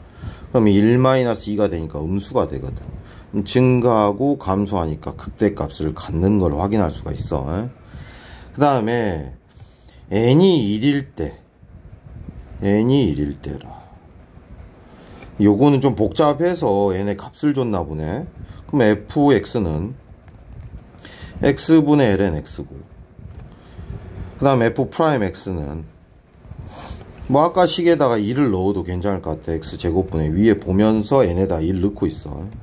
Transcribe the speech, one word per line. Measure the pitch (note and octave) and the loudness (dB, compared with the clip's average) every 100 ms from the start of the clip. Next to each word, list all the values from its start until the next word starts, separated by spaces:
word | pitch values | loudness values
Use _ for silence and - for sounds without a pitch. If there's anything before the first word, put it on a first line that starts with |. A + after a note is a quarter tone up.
| - - - - - | -20 -16 -14 -14 -4
그럼 | B2+ G#2+ | 2 4
일 | G2+ G#2+ B2 | 6 6 4
마이너스 | C3 C3 B2 A2 - | 4 2 0 -2 -4
이가 | G#2 G2+ | -2 0
되니까 | E2+ D#2+ D2+ | -2 -6 -6
음수가 | D#2 G2 F#2+ B2+ E2 | -4 -4 -2 -2 -2
되거든. | C#2 C2 C2 - - - - - | -4 -8 -12 -12 -16 -16 -20 -10
그럼 | G#2+ | -6
증가하고 | G2+ B2+ B2+ B2+ A#2+ A2+ G#2 G2+ C3+ C#3 | -2 2 4 4 2 2 2 2 0 -2
감소하니까 | - F#2+ G2+ F#2+ E2 D#2 - - | 0 0 0 -2 -2 -4 -8 -12
극대값을 | - - G#2 G2+ - - D#2 D#2 | -12 0 0 0 -6 -6 -6 -6
갖는 | - D#2+ F#2 G#2 | -6 0 2 2
걸 | F2 D2 | 2 0
확인할 | G2 G#2+ F2 | 0 0 0
수가 | - - | -4 -8
있어. | - - D2 C2+ F2 A#2+ - - - - - - - - | -8 -6 -6 -4 -6 -8 -12 -20 -20 -18 -20 -20 -20 -12
그 | - | 0
다음에 | C#3+ C3+ A2 A#2+ A2 D#2+ C2+ B1+ _ - - _ - - - | 2 2 0 0 -2 -4 -8 -14 _ -20 -20 _ -20 -20 -4
N이 | G2 A#2+ C#3+ F#3+ E3 G#2 G#2+ | 2 4 6 6 4 0 0
일일 | C3+ C#3+ C#3 | 0 0 -4
때, | - D2+ - _ _ - - - - - - - - - - | -8 -8 -10 _ _ -20 -20 -20 -20 -20 -18 -16 -18 -16 -4
N이 | G2+ G#2 A#2 C#3+ G#2+ | 0 2 4 4 2
일일 | C#2+ D2 C#2+ | 0 -4 -6
때라. | - C#2 - - - - - - - - - - - - - - - - - - | -10 -12 -14 -20 -20 -20 -20 -20 -20 -20 -20 -20 -20 -20 -20 -20 -20 -20 -10 2
요거는 | G2+ G2+ C#3+ C#3 | 4 6 4 4
좀 | C3+ A2 | 2 2
복잡해서 | G#2 - D3+ C#3+ F3 E3+ C#3 G2 G2+ | 0 2 2 2 0 0 0 2 0
N의 | F#2 G2+ G2+ | 0 -2 -4
값을 | - - D3+ C#3 | -10 -4 -2 0
줬나 | B2 G2 | 0 -2
보네. | D2+ D#2 D#2 G#2+ F3+ - - - - | -4 -6 -6 -6 -10 -14 -18 -20 -4
그럼 | C#3+ | 2
에프엑스는 | A2 G#2+ - D#3 C#3+ A#2+ - A#2+ F#2 D#2 G2 C3+ - - - - - - - - - - - - - - | 4 2 -2 2 4 4 2 -2 -2 -4 -6 -10 -20 -20 -20 -20 -20 -18 -18 -18 -20 -20 -20 -20 -16 -2
X분의 | - C#3 - D#3+ C#3+ D3 B2 | 0 0 4 4 6 4 4
엘엔 | F#2 G2 D2+ | 2 0 -2
엑스고, | D2+ - C2+ C#2 - - - - - - - - - - - - - - - - | -8 -14 -14 -16 -20 -20 -20 -20 -20 -18 -20 -20 -20 -18 -14 -14 -14 -14 -14 -2
그 | C#3 | 2
다음 | C3 | 4
F | A#2 A#2 B2 | 2 0 -4
프라임 | - D#3+ C#3 | 0 0 0
X는 | G2 - - F2+ C#2+ D#2+ D#2+ - _ - _ - - - - - - - - - - | -2 -6 -8 -6 -6 -10 -12 -20 _ -20 _ -20 -20 -18 -18 -16 -16 -16 -18 -12 0
뭐 | C3+ | 2
아까 | E3 F3 F3+ | 2 4 2
식에다가 | - E3+ E3 C3+ A#2 | 2 2 4 4 2
이를 | G#2 B2+ C#3 | 0 0 0
넣어도 | F#2 F#2 F#2+ | 2 0 -2
괜찮을 | E2+ F2+ F#2+ F#2+ | -2 -4 -2 -2
것 | E2 D#2 | -4 -6
같아. | - | -4
X제곱분의 | E2 D#2+ D#2+ F2 E2+ F2+ E2 D#2 D#2+ | -6 -6 -6 -2 0 0 -2 -2 2
위에 | A2 G#2 | 4 4
보면서 | - F#2+ G#2+ A2 G#2 C#3 | 2 2 4 2 2 2
N에다 | G#2 E2+ F#2+ E2+ | 2 2 0 0
일 | D#2+ F#2 | -2 0
넣고 | F#2+ - F2+ | -2 -2 -4
있어. | D#2+ D#2 C#2 F#2+ - | -4 -10 -12 -12 -14